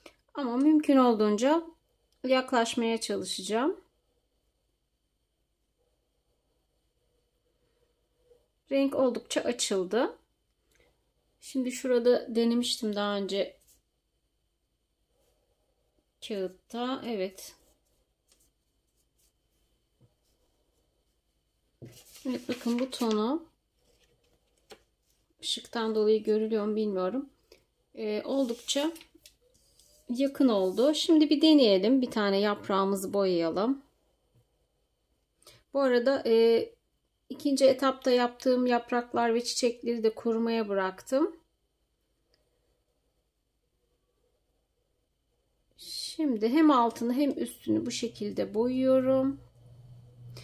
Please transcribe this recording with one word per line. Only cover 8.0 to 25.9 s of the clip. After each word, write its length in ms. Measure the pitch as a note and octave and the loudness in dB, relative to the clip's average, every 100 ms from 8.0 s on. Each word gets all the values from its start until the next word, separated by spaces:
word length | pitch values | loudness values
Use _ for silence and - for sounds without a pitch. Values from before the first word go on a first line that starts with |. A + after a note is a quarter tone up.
| _ _ _ - _ _ - | _ _ _ -20 _ _ -6
Renk 240 | C#4 C#4 | -2 0
oldukça 460 | C#4 C4 - - - | 0 -2 -2 -6 -6
açıldı. 760 | - A#3+ - G3 F3+ G#3+ F#4 B4 _ _ _ _ _ _ _ _ _ _ _ _ | -4 -4 -4 -4 -2 -2 -2 -6 _ _ _ _ _ _ _ _ _ _ _ _
Şimdi 320 | - C4 B3+ | -10 -6 -6
şurada 640 | B3+ C4 A#3+ A#3+ A#3+ - | -4 -2 2 2 2 0
denemiştim 640 | A3+ A#3 A#3+ A#3+ - G#3+ G3+ | 0 2 0 -2 -4 -4 -4
daha 200 | G#3 G3+ | -2 -4
önce 400 | F#3+ G3 - - _ _ _ _ _ _ _ _ _ _ _ _ _ _ _ _ _ _ _ _ _ _ _ _ _ _ - | -4 -4 -4 -8 _ _ _ _ _ _ _ _ _ _ _ _ _ _ _ _ _ _ _ _ _ _ _ _ _ _ -10
kağıtta. 720 | G3+ F#3 F#3 _ A#3 B3+ C4+ A#3 | -6 -6 -10 _ -8 -6 -6 -6
Evet. 480 | G#3 F#3+ - - - _ _ _ _ _ _ _ _ _ _ _ _ _ _ _ _ _ _ _ _ _ _ _ _ _ _ _ _ _ _ _ _ _ _ _ _ _ _ _ _ _ _ - - - - C4+ | -6 -6 -8 -20 -20 _ _ _ _ _ _ _ _ _ _ _ _ _ _ _ _ _ _ _ _ _ _ _ _ _ _ _ _ _ _ _ _ _ _ _ _ _ _ _ _ _ _ -20 -20 -20 -12 -8
Evet, 220 | A#3+ - | -6 -6
bakın 300 | A#3+ A#3 A#3+ | -6 -4 -4
bu 120 | B3+ | -4
tonu 640 | - A#3 G#3+ A3 E4 - _ _ _ _ _ _ _ _ _ _ _ _ - _ _ _ _ _ _ | -4 -2 -2 -2 -4 -8 _ _ _ _ _ _ _ _ _ _ _ _ -20 _ _ _ _ _ _
ışıktan 520 | - - - A#3 A3 | -8 -8 -8 -6 -2